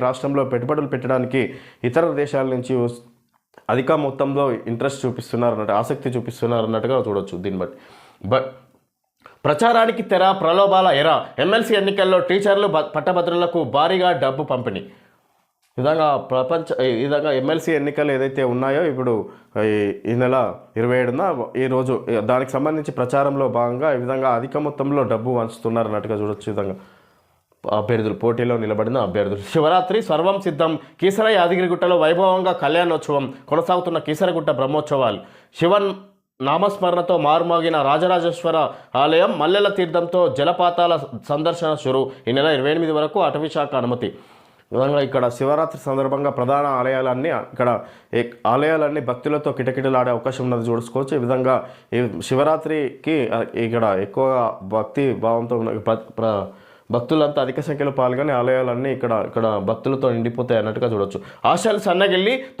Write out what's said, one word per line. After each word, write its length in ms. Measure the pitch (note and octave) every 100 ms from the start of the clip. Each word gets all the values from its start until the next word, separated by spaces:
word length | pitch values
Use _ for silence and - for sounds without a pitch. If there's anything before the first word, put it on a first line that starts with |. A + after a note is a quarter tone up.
| B2+
రాష్ట్రంలో 380 | B2+ C#3+ C#3 B2+
పెట్టుబడులు 380 | B2 B2+ D3+ C#3+ C3+
పెట్టడానికి 460 | B2 C3 B2 C3 G#2+ - - - B2
ఇతర 220 | D#3 E3 C#3+
దేశాల 240 | C#3+ C#3+ C3+ B2+
నుంచి 180 | B2 B2+
వస్-, 180 | A#2+ A#2+ - _ _ _ _ - -
అధిక 200 | A#2+ B2+ D3+
మొత్తంలో 400 | C#3+ C#3 C#3 C#3 C#3 C3+ A#2
ఇంట్రెస్ట్ 300 | A#2 C#3 C#3
చూపిస్తున్నారు 500 | B2+ A#2+ - A#2 A#2+
అన్నట్టు, 180 | G#2+ G#2+ G#2
ఆసక్తి 280 | A#2 C#3 C3
చూపిస్తున్నారు 500 | B2 A#2+ - A#2 A#2 A2
అన్నట్టుగా 280 | A2 A2+ C3 G#2+
చూడొచ్చు 280 | G2+ F#2+ F2
దీన్ని 160 | G2 F#2
బట్టి. 140 | F2 - - - - _ G2
బ-, 100 | C3 - - _ _ _ _ _ _ - _ -
ప్రచారానికి 560 | D3+ A#3 A3+ A3+ A#3 -
తెర, 120 | F#3 F#3+ F#3+
ప్రలోభాల 480 | D#3+ F#3 G3+ F#3+ F#3 C#3
ఎర. 80 | D#3 C3+ - -
ఎంఎల్సీ 300 | E3 A3+ A3+ G#3
ఎన్నికల్లో 380 | G3 G3 F#3 F#3 F3+
టీచర్లు, 400 | F#3+ G3+ G3+ G#3
బ-, 100 | D#3 D3 D#3
పట్టభద్రులకు 640 | E3+ F3+ E3+ F3 F3 F3 C3 C#3
భారీగా 340 | E3 F#3 F3+ D3+
డబ్బు 200 | C3+ C3+ C#3+
పంపిణీ. 300 | B2+ A#2 F#2
ఈ 960 | - - _ _ _ _ _ _ _ -
విధంగా 280 | C#3 D#3+ D3+ C3+ -
ప్రపంచ-, 420 | C3 C3 E3 D#3+ - C3
ఈ 20 | A2+ C#3
విధంగా 260 | D3 D3+ C3
ఎంఎల్సీ 320 | C#3 D#3+ E3+ D3+
ఎన్నికలు 320 | C#3+ D3 D3 C3
ఏదైతే 260 | C3+ C3+ B2+
ఉన్నాయో 300 | B2 C3+ C#3+ E3+
ఇప్పుడు 220 | C3 B2 A2 F#2 - _ G#2
ఈ, 100 | G#2+ G#2 G2+ F#2+ -
ఈ 20 | A#2+
నెల 140 | B2+ C3 G#2+ F2+ - A2+
ఇరవై 160 | A#2+ B2+
ఏడున 220 | A#2+ C3 F#3+ C3+ - B2
ఈ 20 | C3
రోజు 200 | C3 C3 A#2+ - A2+ A2
దానికి 220 | B2+ C3+ C3+
సంబంధించి 380 | D3+ D#3 D3 C3
ప్రచారంలో 480 | B2 C#3 C#3 C#3 C3 A#2+
భాగంగా 320 | A#2+ B2 D#3 B2+
ఈ 40 | B2
విధంగా 240 | C3 C3 A#2
అధిక 180 | C3 D3 D3+
మొత్తంలో 360 | D3 C#3 C#3+ A2+
డబ్బు 200 | A2+ A#2+ A#2+
వంచుతున్నారు 500 | A2+ - A#2 A#2 A2
అన్నట్టుగా 280 | G#2 G#2+ G#2
చూడొచ్చు. 260 | G#2 G2+ G#2+
ఈ 60 |
విధంగా 220 | G2+ G2 F#2+ - _ _ _ _ _ _ _ - G#2
అభ్యర్థులు, 360 | G#2+ A2+ G#2+ G2
పోటీలో 340 | A#2 A#2 A#2+ A#2
నిలబడిన 360 | G#2+ G#2+ A2 C3 G2+
అభ్యర్థులు. 360 | G2+ G2+ G2+ -
శివరాత్రి 440 | D#3+ D3+ F3+ F3+ G#3+ G3+
సర్వం 260 | D#3 F3+ G3
సిద్ధం. 260 | F#3+ D3 E3 D#3 - -
కీసర 260 | F3+ G3 A3 G3+
యాదగిరిగుట్టలో 580 | F3 F#3 F3+ F3 F3+ F3
వైభవంగా 480 | D#3 E3+ F#3+ F#3 F#3 E3+
కళ్యాణోత్సవం 640 | C#3+ E3+ F3 D#3 - C#3+ C3+ - -
కొనసాగుతున్న 480 | D#3 E3+ F3+ F3+ E3 -
కీసరగుట్ట 440 | D3+ F#3 E3 D#3 C3
బ్రహ్మోత్సవాలు. 600 | C3+ D3+ D3 C#3 A#2+ G2 - - _ -
శివన్ 300 | E3+ G3+ G3 F#3+ - _ _ - C3+
నామస్మరణతో 680 | D#3+ G3+ G3 F3+ F3 F3 F3 D3
మారుమోగిన 500 | E3 E3+ E3+ E3 D#3 C#3
రాజరాజేశ్వర 680 | D#3 F3+ F3+ E3+ E3+ E3 D#3+ B2+ - - B2
ఆలయం, 300 | D3+ D#3+ G3+ F3
మల్లెల 260 | D#3 G3+ G3+ G3
తీర్థంతో 420 | F3 F3 E3+ F3+ E3+ C#3
జలపాతాల 580 | D3 F3 F3 F3 F3 D#3+ C#3 A#2 -
సందర్శన 400 | D3 D#3+ E3 D#3+ D3
షురు. 200 | C3 C3+ C3+ - A2+
ఈ 40 | C3+
నెల 80 | D#3 C#3+
ఇరవై 120 | C#3
ఎనిమిది 200 | E3 D#3+ D3+
వరకు 220 | D3+ G3+ D#3
అటవీ 240 | D3 D#3 D#3
శాఖ 180 | C#3 C3
అనుమతి. 280 | B2 B2 G#2 - - - _ _ _
ఈ 40 | A#2
విధంగా 260 | C3+ C#3+ C3+
ఇక్కడ 200 | C3+ B2 A#2+
శివరాత్రి 400 | C3+ D3+ D#3+ C#3 C#3
సందర్భంగా 440 | C3+ C3+ C#3 C#3+ C3+
ప్రధాన 280 | B2 C#3+ C#3+ B2+
ఆలయాలన్నీ, 520 | B2+ C3 C3 B2+ D#3+ A#2+ G2+
ఇక్కడ 160 | - B2 A2 - - _ A#2
ఏ-, 40 | A#2 - G#2+
ఆలయాలన్నీ 480 | B2+ D3+ D#3+ D3 D3+ B2+
భక్తులతో 420 | B2 D#3 D3 D3 C3
కిటకిటలాడే 540 | B2+ C3 C3 B2+ B2 A#2
అవకాశం 280 | C3+ B2+ B2+
ఉన్నది 180 | A#2+ A#2
చూసుకోవచ్చు. 440 | A#2 A#2 C3 C3+ D3+
ఈ 20 | A#2+
విధంగా 320 | C3 C3 B2+ - - _ A#2+
ఈ 20 | A#2+ E2+ -
శివరాత్రికి, 880 | C3 D3 D#3 D#3 D#3 C3 - D3+ D#3 A#2+ A2+
ఆ, 40 | G#2 G2 A2+
ఇక్కడ 180 | A#2 A2 F#2+ G2
ఎక్కువగా 360 | C3+ C3 B2+ A2+ - F#2+ A2
భక్తి 280 | G#2 C#3+ C#3 G2 A2+
భావంతో 320 | A#2 A#2+ A#2+
ఉన్న 140 | A2+ A2 A2+
ప్ర-, 180 | A2 - -
ప్ర-, 140 | A2+ G2+ G2 - - - -
భక్తులంతా 460 | A#2+ A#2+ D#3 C#3+ D3
అధిక 160 | C3 C3 D3+
సంఖ్యలో 240 | C#3 C#3+ C3+
పాల్గొని 340 | B2+ B2+ D3 B2+
ఆలయాలన్నీ 520 | B2+ C3 B2+ A#2+ C3+
ఇక్కడ, 180 | C3 A#2+ A2 -
ఇక్కడ 200 | - A2+ G2+ G2
భక్తులతో 380 | A2+ C#3 C3+ C3
నిండిపోతాయి 440 | A#2 A#2 A#2+ A#2+ A2+
అన్నట్టుగా 280 | A2 A2 B2
చూడొచ్చు. 260 | G#2+ G2 G2 - - A#2
ఆశలు 300 | F3 A3+ G#3
సన్నగిల్లి 480 | G3 F3+ G3+ F#3 G3 B3+ - -